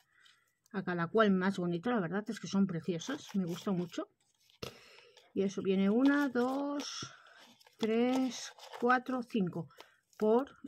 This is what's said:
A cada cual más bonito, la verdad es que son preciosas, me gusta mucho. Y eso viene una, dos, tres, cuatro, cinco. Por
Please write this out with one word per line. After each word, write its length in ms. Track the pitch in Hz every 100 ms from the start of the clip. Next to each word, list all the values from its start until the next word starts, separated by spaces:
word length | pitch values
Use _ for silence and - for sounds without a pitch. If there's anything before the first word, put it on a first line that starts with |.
| _ _ - _ _ _ _
A 120 | 196
cada 240 | 185 175 170
cual 220 | 220 208
más 260 | 190 190 196
bonito, 340 | 175 170 240
la 80 | 240
verdad 260 | 165 196 214
es 120 | 208
que 80 | 165
son 180 | 196 196
preciosas, 680 | 170 180 165 - 269 - 196
me 100 | 175
gusta 260 | 180 214
mucho. 380 | 180 175 - 320 _ _ _ _ - - - - - - - _ -
Y 80 |
eso 180 | 196 196
viene 280 | 190 190 196
una, 400 | 226 277 285 285
dos, 760 | 240 247 269 285 285 - - - - - - - - - -
tres, 760 | 220 226 247 262 262 - - - - -
cuatro, 420 | 240 277 247 254
cinco. 460 | 233 233 180 175 160 - - _ _ -
Por 320 | 214 233 277 -